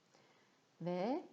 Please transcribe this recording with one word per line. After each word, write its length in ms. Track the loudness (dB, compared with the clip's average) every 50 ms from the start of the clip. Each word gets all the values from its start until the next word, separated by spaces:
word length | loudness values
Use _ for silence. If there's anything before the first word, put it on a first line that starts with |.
| _ _ -20 -20 -20 -20 -20 -20 -20 -20 -20 _ _ _ _ -6
Ve 420 | -4 -2 0 2 2 2 2 0 -2 -6